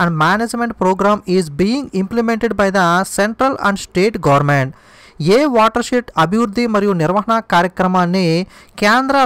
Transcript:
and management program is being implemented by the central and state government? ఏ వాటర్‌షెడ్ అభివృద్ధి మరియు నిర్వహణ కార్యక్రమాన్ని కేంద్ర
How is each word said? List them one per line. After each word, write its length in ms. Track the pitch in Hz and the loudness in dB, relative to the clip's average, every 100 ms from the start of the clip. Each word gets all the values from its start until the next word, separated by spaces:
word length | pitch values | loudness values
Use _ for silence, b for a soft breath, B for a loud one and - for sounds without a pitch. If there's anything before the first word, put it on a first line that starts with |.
and 80 | 175 160 | -2 0
management 500 | 160 202 233 233 233 - | 0 0 -2 -4 -6 -2
program 400 | 185 185 202 208 - 180 | 0 2 2 0 0 0
is 100 | 160 143 | 0 -2
being 240 | 196 262 269 190 | -2 -2 -4 -4
implemented 520 | 190 233 226 226 233 202 | -4 -2 -2 -2 -2 0
by 80 | 196 196 | 0 2
the 100 | 175 175 190 - | 2 0 -2 -2
central 400 | 208 226 262 277 202 | -2 0 -2 0 -2
and 120 | 196 - | -4 -4
state 320 | 175 202 220 156 | 0 0 0 2
government? 420 | 139 143 143 131 - B B B B 156 226 | 2 2 0 -2 -8 B B B B 2 2
ఏ 20 | 302 233 | 2 2
వాటర్‌షెడ్ 540 | 220 240 233 247 233 - 160 | 2 0 -2 -2 -4 -2 0
అభివృద్ధి 400 | 214 233 196 240 208 | 2 -2 -2 -2 0
మరియు 180 | 202 180 | 0 0
నిర్వహణ 360 | 156 196 202 226 - | 0 -2 0 -2 0
కార్యక్రమాన్ని 760 | 175 175 - 185 185 175 185 175 165 185 B B - | 0 0 0 0 2 0 0 0 0 -4 B B -2
కేంద్ర 320 | 208 240 269 277 | 0 2 2 0